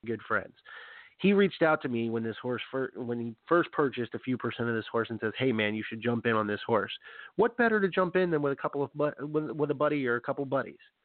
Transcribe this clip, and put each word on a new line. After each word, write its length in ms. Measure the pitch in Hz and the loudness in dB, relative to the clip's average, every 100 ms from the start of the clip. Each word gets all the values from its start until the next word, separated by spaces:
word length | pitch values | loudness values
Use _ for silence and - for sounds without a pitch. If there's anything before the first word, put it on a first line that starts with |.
| 110 | -4
good 140 | 110 - | -6 -2
friends. 260 | 107 - - - - - - - _ | -2 -2 -12 -20 -18 -18 -18 -20 _
He 120 | 190 | 4
reached 280 | 202 196 - | 6 4 4
out 200 | 160 156 | 4 4
to 60 | 139 | 0
me 200 | 117 117 | -2 0
when 140 | 113 | -2
this 120 | 113 104 | -4 -4
horse 200 | 123 117 - | -4 -4 -4
fir-, 200 | 131 131 104 | -4 -4 -6
when 240 | 120 120 | -6 -4
he 160 | 117 113 - | -6 -8 2
first 240 | 170 156 | 2 2
purchased 440 | - 139 120 113 113 | 0 0 0 -6 -6
a 40 | |
few 180 | - 127 | -4 -2
percent 300 | 120 - 117 | -2 -2 -2
of 80 | 113 | -2
this 100 | - | -2
horse 180 | 117 110 | -2 -2
and 80 | 110 | -2
says, 120 | 110 - | -4 0
"Hey, 140 | 131 | 2
man, 240 | 110 104 110 | 2 2 0
you 80 | - | -6
should 140 | 113 | -4
jump 240 | 117 117 120 | -2 0 2
in 80 | |
on 140 | 110 104 | 2 2
this 120 | 104 - | -2 2
horse." 260 | 110 98 - - - - - | 2 2 -6 -14 -18 -8 0
What 200 | 233 233 | 2 4
better 240 | 233 220 | 2 4
to 80 | 196 | 2
jump 280 | 190 180 185 | 2 2 2
in 160 | 180 | 2
than 100 | 156 | 2
with 100 | 143 | 0
a 40 | 139 | 0
couple 280 | 151 143 | -2 -2
of 100 | 139 | -4
bu-, 320 | 147 147 - 147 | 0 -2 -2 -2
with, 240 | 151 151 | -2 -2
with 200 | 151 147 | -2 -2
a 40 | 139 | 2
buddy 300 | 147 147 127 | 2 2 0
or 80 | 120 | 0
a 60 | |
couple 220 | - 139 139 | -2 -4 -2
buddies? 300 | 135 110 - - _ | -2 -4 -10 -20 _